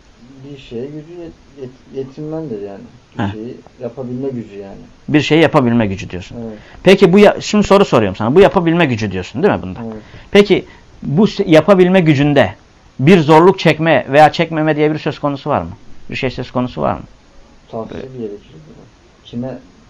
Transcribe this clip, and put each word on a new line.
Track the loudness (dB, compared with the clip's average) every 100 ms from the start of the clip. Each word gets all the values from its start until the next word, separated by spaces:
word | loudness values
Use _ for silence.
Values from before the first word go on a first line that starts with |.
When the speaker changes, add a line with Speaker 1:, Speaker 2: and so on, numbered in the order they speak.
| _ _ -20 -20
Speaker 1:
bir | -20 -20
şeye | -16 -14 -12
gücü | -14 -16 -18
yet-, | -18 -20 _ -20
yet-, | -18 -18 -16 -12
yetinmendir | -12 -12 -12 -10 -10 -10
yani. | -12 -16 -20 -20 _ -10
Bir |
Speaker 2:
Heh. | -8
Speaker 1:
şeyi | -8 -12 -16 -20 -14
yapabilme | -14 -12 -10 -8 -8
gücü | -8 -12 -14
yani. | -16 -18 -20 _ -2
Speaker 2:
Bir | -2
şeyi | 2 2
yapabilme | 2 2 2 2 0
gücü | -4 -10
diyorsun. | -12 -14 -14 -14
Speaker 1:
Evet. | -16 -20 -2
Speaker 2:
Peki | 2 4 6
bu | 6
ya-, | 4 2
şimdi | -2 0 2
soru | 2 2
soruyorum | 2 0 -2
sana. | 0 4
Bu |
yapabilme | 4 2 0 0 0
gücü | -2 -4
diyorsun | -6 -8 -4
değil | -2
mi | -2
bunda? | -6 -12
Speaker 1:
Evet. | -12 -14 -18 -20 -2
Speaker 2:
Peki | 2 2 0 -2 -14 _ -16
bu | -4 0 0
se-, | 0 2
yapabilme | 4 6 4 4 4
gücünde | 4 2 2 2 0 -2 _ _ _ -2
bir | 4 6
zorluk | 6 6 6 4
çekme | 0 0 2 0 2
veya | 4 4
çekmeme | 4 -4 -2 -2 0
diye | 0
bir | -2
söz | -6 -6
konusu | -6 -6 -4
var | -4
mı? | -4 -12 -18 -18 -12
Bir | -6
şey | -6
söz | -6 -8
konusu | -6 -6 -4
var | -6
mı? | -6 -10 _ _ -20 -20 _ _
Speaker 1:
Tavsiye | -14 -12 -14
Speaker 2:
Evet. | -14 -12
Speaker 1:
gerekir. | -12 -12 -18 -20 -20 -20 -20 _ _ _ -16
Kime | -12 -10 -12 -18 _ _